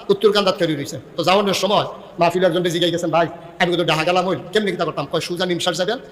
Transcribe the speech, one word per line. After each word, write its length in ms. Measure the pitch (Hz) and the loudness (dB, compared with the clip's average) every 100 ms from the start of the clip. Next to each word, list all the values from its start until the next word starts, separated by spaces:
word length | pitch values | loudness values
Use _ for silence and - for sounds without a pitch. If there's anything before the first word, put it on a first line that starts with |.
| 220 | -2
উত্তর 240 | 196 214 | 2 2
কান্দাত 260 | 202 190 185 | 2 2 0
ফেরি 180 | 170 147 | 0 -2
রইছেন। 240 | 135 147 - - | -6 -10 -10 -4
তো 80 | |
যাওয়ানোর 300 | 165 196 202 | 2 2 2
সময় 320 | - 185 196 139 - - - | 0 2 2 0 -6 -10 0
মাহফিল 260 | 170 180 | 0 4
একজন 180 | 180 170 | 2 2
জিগাই 280 | 180 165 170 | 0 0 0
গেছেন, 200 | 170 170 | 0 0
"ভাই, 160 | 160 165 - - - | 0 0 -4 -12 -4
আমি 140 | 180 | 0
কিন্তু 200 | 175 165 | 0 2
ঢাকা 120 | 156 | 0
গেলাম, 220 | 160 185 180 | 2 2 0
ওই 100 | 156 - | -2 -2
কেমনি 180 | 214 202 | -2 0
কিতা 140 | 208 | 0
করতাম?" 220 | 165 156 143 | -2 -4 -4
কয়, 140 | 165 | -4
"সোজা 260 | - 175 185 | -4 -4 -2
নিমসার 280 | 175 185 | -2 -2
যাবেন, 240 | 165 185 247 - | -2 -2 -4 -8